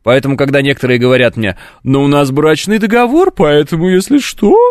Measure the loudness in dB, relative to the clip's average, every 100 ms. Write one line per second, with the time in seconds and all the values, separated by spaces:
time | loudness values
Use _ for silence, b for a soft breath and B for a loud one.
0 | -2 0 0 -2 -2 0 -2 -2 -2 0
1 | 2 2 0 -2 -6 -6 B B -2 0
2 | 2 0 0 0 0 0 -2 -2 0 0
3 | 0 0 0 0 0 0 0 -2 0 0
4 | 0 -2 -2 -2 2 2 2